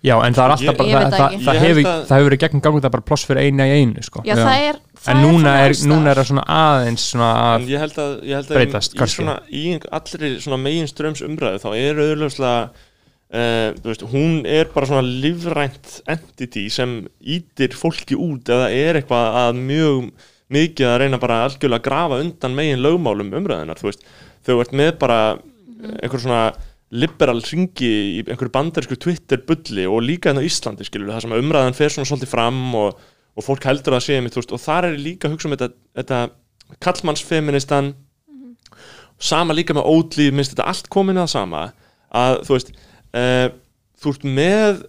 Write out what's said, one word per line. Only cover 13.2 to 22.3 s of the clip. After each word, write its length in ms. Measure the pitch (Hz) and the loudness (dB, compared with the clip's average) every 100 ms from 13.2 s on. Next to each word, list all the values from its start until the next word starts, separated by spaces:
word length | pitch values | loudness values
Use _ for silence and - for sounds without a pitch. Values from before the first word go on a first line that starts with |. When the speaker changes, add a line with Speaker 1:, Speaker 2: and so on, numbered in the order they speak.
| _ | _
Speaker 2:
eh, 400 | 113 117 117 110 | -4 0 0 -2
þú 140 | - 113 | -4 -8
veist, 160 | 110 104 | -10 -4
hún 320 | 135 156 160 123 | 0 0 0 0
er 240 | 156 160 - | 0 0 0
bara 100 | 135 | 0
svona 160 | 139 127 127 | 0 0 -2
lífrænt 680 | 143 170 170 160 139 - - - - | -2 -4 -4 -4 -4 -6 -20 -20 -8
entity 600 | 160 - _ 123 - 101 | -8 -8 _ -10 -8 -6
sem 240 | - 123 117 92 _ - | -4 -4 -4 -10 _ -8
ýtir 480 | 165 170 - - | -8 -8 -2 -2
fólki 400 | - 165 - - 135 | 0 -4 -4 -6 -4
út 300 | 175 135 - | -2 -6 0
eða 240 | 123 123 | 0 2
er 320 | 120 156 160 | 0 0 0
eitthvað 400 | 135 120 117 117 | 0 0 2 2
að 160 | 120 123 | 0 0
mjög 540 | 131 147 156 135 123 _ _ _ _ | -2 0 2 0 -2 _ _ _ _
mikið 320 | 139 165 160 127 | 0 0 0 2
að 140 | 120 | 2
reyna 160 | 139 127 | 2 0
bara 220 | 120 117 127 | 0 0 0
algjörlega 320 | 135 143 139 | 0 0 0
að 60 | 135 | -2
grafa 320 | 139 170 127 | -2 -2 -2
undan 320 | 165 | -4